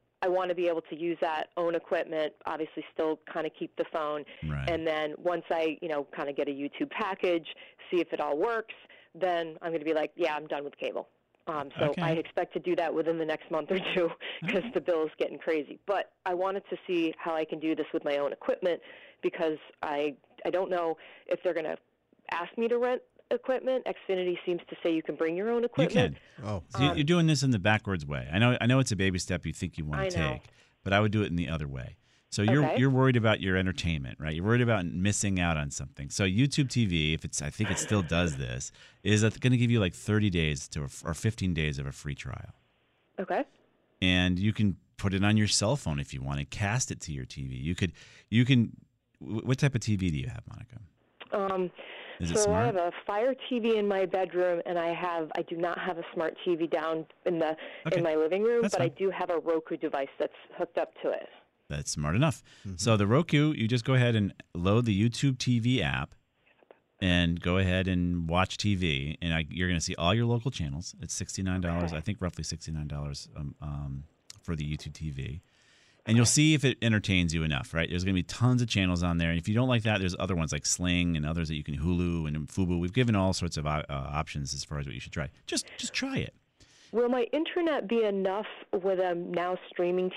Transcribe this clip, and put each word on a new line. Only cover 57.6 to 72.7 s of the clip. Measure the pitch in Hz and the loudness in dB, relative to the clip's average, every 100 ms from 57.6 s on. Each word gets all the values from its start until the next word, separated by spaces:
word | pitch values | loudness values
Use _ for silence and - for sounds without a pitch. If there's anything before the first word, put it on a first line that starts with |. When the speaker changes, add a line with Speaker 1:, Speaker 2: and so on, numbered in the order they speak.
| - - 165 | -8 -8 -2
Speaker 2:
Okay. | 175 | 2
Speaker 1:
in | |
my | 170 | 2
living | 156 156 185 | 2 2 2
room, | 226 240 | 2 2
Speaker 2:
That's | 220 | 2
Speaker 1:
but | 190 | 2
I | 170 | 0
Speaker 2:
fine. | - | 0
Speaker 1:
do | 190 | -2
have | 180 180 | 0 -2
a | 165 | -2
Roku | 160 160 - 160 | 0 -2 -2 -4
device | 151 143 139 - | -2 -2 -4 -4
that's | 151 - - - | -6 -6 -14 -8
hooked | 175 - | -6 -4
up | 156 - | -4 -4
to | 151 | -4
it. | - - - _ _ - | -4 -6 -18 _ _ -8
Speaker 2:
That's | 73 - | -6 -4
smart | 78 73 | -2 0
enough. | 98 156 - - - 98 | 2 2 0 -10 -16 -12
Speaker 3:
Mm-hmm. | 87 | -2
Speaker 2:
So | 113 107 | 4 4
the | 101 | 6
Roku, | 131 170 151 151 | 4 4 4 4
you | 151 110 | 2 0
just | 123 | 0
go | 127 | 2
ahead | 131 120 | 4 4
and | 113 98 - - | 4 2 -2 -10
load | 85 90 110 | 0 4 4
the | 120 98 120 | 4 4 2
YouTube | - 139 131 | 2 0 0
T | - 120 | 2 2
V | 117 127 | 2 2
app | 73 65 73 - _ _ _ _ - - _ - | 0 -2 -4 -12 _ _ _ _ -20 -20 _ -2
and | 95 87 85 85 | 2 4 4 2
go | 87 92 | 2 2
ahead | 92 92 95 | 4 2 2
and | 90 87 87 82 | 2 2 0 2
watch | 87 95 - | 2 2 0
T | 104 95 | 0 2
V. | 90 67 71 78 | 2 0 -4 -4
And | 85 | -2
I, | 80 76 | -2 -2
you're | 82 90 | -2 0
gonna | 85 | 0
see | 85 - | -2 0
all | 85 | 2
your | 110 117 | 2 2
local | 120 131 | 0 -2
channels. | - 73 69 - - | -4 -4 -6 -8 -12
It's | - | -8
sixty-nine | - 90 - 95 92 | -8 -8 -4 -2 0
dollars, | 87 85 85 | 0 0 -2
Speaker 1:
Okay. | 80 | -4
Speaker 2:
I | |
think | 92 101 | -4 -2
roughly | 90 - | -4 -4
sixty-nine | 80 80 - | -8 -8 -6